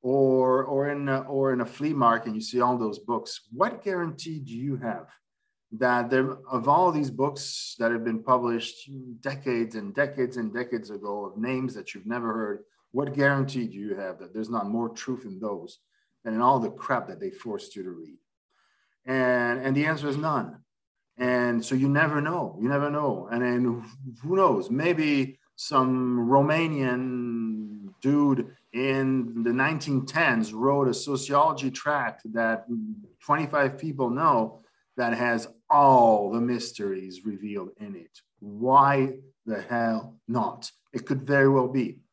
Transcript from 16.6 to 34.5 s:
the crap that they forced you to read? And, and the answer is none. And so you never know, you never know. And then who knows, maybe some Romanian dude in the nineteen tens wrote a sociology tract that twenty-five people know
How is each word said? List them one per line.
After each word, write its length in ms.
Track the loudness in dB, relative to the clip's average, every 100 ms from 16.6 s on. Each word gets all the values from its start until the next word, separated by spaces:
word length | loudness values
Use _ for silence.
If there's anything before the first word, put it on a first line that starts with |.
the 100 | 0
crap 380 | -6 -2 -2 -4
that 100 | -10
they 120 | -10
forced 440 | -10 -10 -8 -10
you 80 | -12
to 80 | -12
read? 280 | -12 -16 -20 _ _ _ _ _ _ _ _ -4
And, 540 | 0 2 2 2 0
and 160 | 0 2
the 100 | 2
answer 220 | 0 -2
is 80 | -2
none. 440 | -2 -2 -4 -12 _ _ _ _ _ -4
And 460 | 0 2 2 0
so 100 | 0
you 140 | 2 4
never 320 | 4 2 2
know, 360 | -2 -2 -6 -4
you 60 | 0
never 220 | 0 0
know. 380 | 0 -2 -4 -4
And 100 | -2
then 420 | 0 2 0 -2 -8 -16 -16 -12
who 140 | -2 4
knows, 340 | 4 4 0
maybe 720 | 0 2 2 2 2 0 -6 _ -14
some 720 | 0 2 4 2 2 0 4
Romanian 1600 | 4 6 2 0 0 0 0 -2 -4 -4 -4 -4 -6 -8 -12 -16 _
dude 560 | 0 4 4 2 -2 -12 _ -4
in 680 | 0 0 2 0 0 -2
the 100 | 0
nineteen 520 | 2 0 -2 0 -2
tens 480 | 0 0 2 2 0
wrote 340 | 0 2 4 2
a 60 |
sociology 760 | 0 -4 -4 2 4 4 2 -4
tract 500 | -4 -2 -2 -2 -6 -8
that 320 | -2 0 0 -4 -8 -6 -12 -16 _ 0
twenty-five 520 | 0 2 2 0 0
people 320 | -8 -2 -2
know 500 | 2 4 4 2